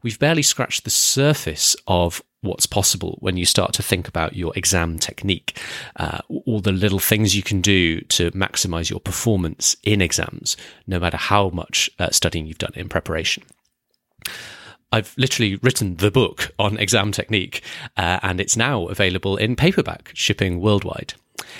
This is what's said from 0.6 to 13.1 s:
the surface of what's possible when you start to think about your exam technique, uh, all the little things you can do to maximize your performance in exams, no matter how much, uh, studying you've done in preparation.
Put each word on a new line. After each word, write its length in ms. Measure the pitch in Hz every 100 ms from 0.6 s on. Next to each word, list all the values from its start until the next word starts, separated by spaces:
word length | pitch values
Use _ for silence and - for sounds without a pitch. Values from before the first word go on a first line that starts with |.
| 123 -
the 60 | 113
surface 840 | - - 135 143 147 - 78 - - -
of 380 | 90 87 - - _
what's 240 | 98 87 -
possible 520 | 104 95 92 90 -
when 180 | 101 90
you 80 | 87
start 280 | - 90
to 100 | -
think 240 | - 92 87
about 280 | 85 80 -
your 180 | 85 -
exam 420 | 87 95 82 82
technique, 600 | - - 98 85 - - - - - -
uh, 200 | 78 - - - -
all 120 | 110
the 120 | 98
little 260 | 92 104 95
things 380 | - 110 107 98
you 80 |
can 180 | - 98
do 400 | 95 98 85 82
to 300 | - - 85
maximize 580 | 92 95 - - 82 82
your 100 | -
performance 760 | - - 117 101 85 - - -
in 180 | - 104
exams, 560 | 87 - - - - - - - -
no 120 | 90
matter 180 | 87 -
how 320 | - 101 98
much, 380 | 87 - - - -
uh, 100 | 85
studying 380 | - 87 82 78
you've 100 | 80
done 160 | -
in 160 | - 92
preparation. 540 | 82 -